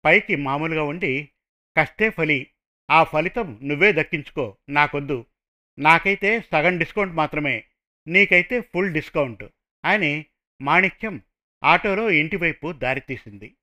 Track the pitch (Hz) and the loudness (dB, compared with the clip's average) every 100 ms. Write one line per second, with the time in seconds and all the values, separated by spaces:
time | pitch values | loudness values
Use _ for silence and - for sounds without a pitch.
0 | 151 190 - 156 139 139 160 156 151 170 | 4 4 2 -4 -2 -2 -2 -2 -4 -4
1 | 180 135 147 _ _ _ _ - 151 - | -4 -4 -8 _ _ _ _ -2 -2 0
2 | 220 - 156 143 135 _ _ _ - 156 | -2 0 0 -2 -4 _ _ _ 2 4
3 | 156 151 170 254 190 107 139 147 202 160 | 4 0 -2 -4 -8 -8 -6 2 2 2
4 | 151 160 139 160 117 - - 143 147 143 | -2 -6 -8 -6 -8 -8 -4 0 0 -2
5 | 143 131 113 _ _ _ _ - 151 165 | -6 -8 -8 _ _ _ _ 0 4 4
6 | 196 196 196 226 - 151 160 180 165 214 | 4 0 0 -2 -2 0 2 0 -4 -2
7 | 196 160 151 151 147 117 _ _ _ _ | -4 -2 -2 -2 -4 -4 _ _ _ _
8 | 156 180 202 180 175 247 - 170 196 156 | 0 2 6 4 2 -4 -4 -4 -2 -2
9 | - 156 135 107 104 _ _ _ 156 208 | -4 -2 -4 -6 -18 _ _ _ -2 0
10 | 156 151 151 _ _ _ 135 165 185 - | 0 -4 -8 _ _ _ 2 2 2 -4
11 | 220 147 _ _ _ _ 139 175 208 190 | -10 -10 _ _ _ _ 2 4 2 -2
12 | 226 160 156 190 170 147 156 147 127 135 | 0 0 0 -2 -4 -4 -10 -6 -4 -4
13 | - 127 110 101 104 _ | -8 -12 -12 -20 -20 _